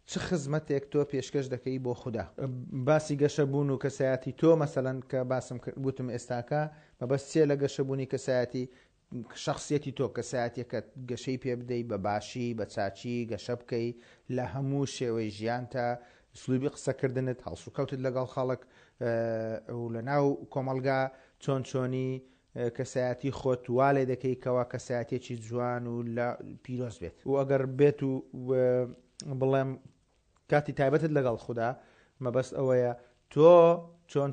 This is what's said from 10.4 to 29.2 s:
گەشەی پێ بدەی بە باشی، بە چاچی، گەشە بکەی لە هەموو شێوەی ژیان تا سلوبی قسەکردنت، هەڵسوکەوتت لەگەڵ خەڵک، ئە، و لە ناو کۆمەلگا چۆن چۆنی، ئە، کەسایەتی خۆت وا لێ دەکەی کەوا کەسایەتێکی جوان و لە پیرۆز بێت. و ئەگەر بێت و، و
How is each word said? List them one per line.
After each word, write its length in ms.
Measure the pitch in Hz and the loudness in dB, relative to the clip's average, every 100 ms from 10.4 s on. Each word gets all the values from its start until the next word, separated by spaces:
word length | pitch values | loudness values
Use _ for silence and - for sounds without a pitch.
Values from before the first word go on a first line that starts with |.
| 120 127 120 117 104 131 127 | -2 -4 -6 -6 -8 -14 -8
گەشەی 280 | 120 - 131 | -8 -4 -4
پێ 100 | 135 123 | -4 -4
بدەی 240 | 120 120 120 | -4 -4 -2
بە 80 | 104 101 | -2 0
باشی، 420 | 104 - 127 120 113 | -2 -4 -4 -4 -4
بە 60 | 101 | -6
چاچی، 420 | 113 98 - 123 120 113 | -2 -4 -4 -6 -4 -4
گەشە 240 | 104 - 123 | -6 -6 -8
بکەی 280 | - 120 117 117 - - - 127 | -4 -4 -4 -6 -16 -20 -6 -4
لە 80 | 117 | -4
هەموو 380 | 131 135 139 135 | -4 -2 -2 -2
شێوەی 360 | - 123 113 107 101 | -2 -2 -2 -2 -4
ژیان 260 | 110 123 120 | -4 -4 -4
تا 140 | 131 120 120 - - _ - | -2 -2 -2 -8 -20 _ -12
سلوبی 280 | - 131 139 | -2 0 0
قسەکردنت، 640 | - - - 131 127 131 123 - | -4 -4 -2 -2 -2 -2 -4 -8
هەڵسوکەوتت 540 | 85 - - 135 135 131 | -10 -10 -6 -6 -2 -2
لەگەڵ 200 | 127 127 | -2 -4
خەڵک، 280 | - 127 127 | -2 -2 -4
ئە، 1080 | - - - - 120 113 113 113 110 110 - 120 | -8 -20 -20 -6 -2 0 0 -2 -4 -6 -8 -8
و 40 | 117 | -6
لە 80 | 113 123 | -6 0
ناو 160 | 143 143 139 - | 2 2 2 -4
کۆمەلگا 480 | 139 131 131 135 131 131 - _ _ | -4 -2 -2 0 2 0 -4 _ _
چۆن 180 | - 135 123 | -2 -2 -2
چۆنی، 400 | 131 127 131 131 131 - _ _ 123 | -2 -2 -2 -2 -4 -10 _ _ -4
ئە، 80 | 120 117 | -4 -2
کەسایەتی 540 | 123 131 123 123 135 - | -4 -2 -2 -2 -4 -2
خۆت 240 | 131 127 - 120 | 0 0 0 2
وا 120 | 135 | 4
لێ 100 | 139 131 | 4 0
دەکەی 240 | 123 131 127 | -2 -4 -4
کەوا 220 | 127 123 120 | -2 -2 -2
کەسایەتێکی 640 | 123 - 120 117 127 - 120 110 | -6 -6 -6 -4 -6 -6 -10 -6
جوان 380 | 120 123 123 120 | -4 -4 -4 -4
و 100 | 117 120 117 | -6 -4 -2
لە 120 | 120 - 101 101 | -2 -4 -10 -16
پیرۆز 320 | - 123 123 101 | -8 -6 -6 -8
بێت. 160 | 85 - 135 | -12 -8 0
و 20 | 139 | 0
ئەگەر 220 | 135 135 131 131 | 2 2 2 6
بێت 200 | 143 143 | 6 6
و، 100 | 135 131 - 131 127 | -2 -2 -6 -10 -2
و 20 | 127 127 127 123 - _ - | 2 4 2 0 -6 _ -14